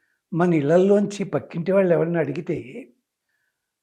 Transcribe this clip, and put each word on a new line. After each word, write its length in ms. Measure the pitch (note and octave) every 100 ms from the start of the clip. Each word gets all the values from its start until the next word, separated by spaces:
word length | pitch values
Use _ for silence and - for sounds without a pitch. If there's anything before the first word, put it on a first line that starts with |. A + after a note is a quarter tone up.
| _ _ -
మన 220 | D#3+ F3+
ఇళ్ళల్లోంచి 680 | E3 C#3 E3+ G3 G3+ G3+ -
పక్కింటి 480 | G3 C#3+ - E3+ E3
వాళ్ళు 220 | F#3+ F#3
ఎవరన్నా 260 | D#3 E3 E3+
అడిగితే 680 | C#3+ C#3+ D#3+ C#3+ A#2 A3+ - _ _ _ _ _ _ _ _ _